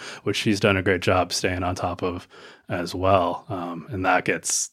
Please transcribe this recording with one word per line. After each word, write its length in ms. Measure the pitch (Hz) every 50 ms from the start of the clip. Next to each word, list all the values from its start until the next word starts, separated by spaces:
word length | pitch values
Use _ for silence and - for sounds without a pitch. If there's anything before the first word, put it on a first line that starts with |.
| - - - - -
which 120 | 104 101
she's 240 | - - 117 101 98
done 160 | 113 104 98
a 60 | 95
great 200 | 90 101 92 87
job 300 | - 107 92 92 87 92
staying 300 | - - - 92 90 90
on 120 | 92 90 90
top 280 | - - 87 87 -
of 260 | - 90 87 82 - _ - - - - - _ _ -
as 280 | 101 87 85 85 -
well. 480 | 90 92 95 98 92 87 87 85 - - -
Um, 380 | 101 90 85 87 87 82 - -
and 140 | 117 92 92
that 200 | 92 90 87 -
gets, 460 | - 90 80 - - - - - -